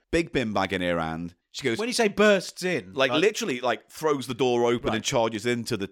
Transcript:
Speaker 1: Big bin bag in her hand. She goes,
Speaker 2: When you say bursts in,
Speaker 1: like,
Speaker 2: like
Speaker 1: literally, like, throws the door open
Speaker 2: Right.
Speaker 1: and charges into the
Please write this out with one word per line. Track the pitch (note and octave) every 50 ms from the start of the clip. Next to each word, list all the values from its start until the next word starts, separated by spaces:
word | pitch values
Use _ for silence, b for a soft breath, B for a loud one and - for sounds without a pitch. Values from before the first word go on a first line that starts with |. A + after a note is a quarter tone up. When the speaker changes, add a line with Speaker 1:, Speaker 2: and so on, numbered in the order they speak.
| _ _
Speaker 1:
Big | - E3+ E3+ -
bin | - C#3 A#2+ A2
bag | G2+ G2 F#2+ -
in | G2 F2+
her | F2+ F2 F2 E2+
hand. | D#2+ D#2+ D#2+ E2 F2 F2 - _ _ _
She | - - C3
goes, | A#2+ A2+ G#3
Speaker 2:
When | A3+ B3
you | A3
say | A#3+ A3+
bursts | G3+ - G3+ G#3+ G#3 G3+ F3+ - - - -
in, | F3 F3+ F3 B2 F2+ F#2+ A#2+
Speaker 1:
like, | C3+ C3+ D3
Speaker 2:
like | D3 D#3
Speaker 1:
literally, | F3+ A3+ G#3 - A#3 F3 B2+ B2
like, | B2+ A#2+ A2+ G#2 - -
throws | - - D#3 D#3 D3 C3+ A2+ C3
the | A#2+
door | G#2 C3 B2 A#2+ A#2+ A#2+
open | A#2+ A#2+ A#2+ - A2+
Speaker 2:
Right. | A2
Speaker 1:
and | G#2+ -
charges | - C#3 A#2+ A2+ A2+ A2+ G2+ G#2
into | A#2+ B2 A#2+ A2 - B2
the | F#2+ G2 -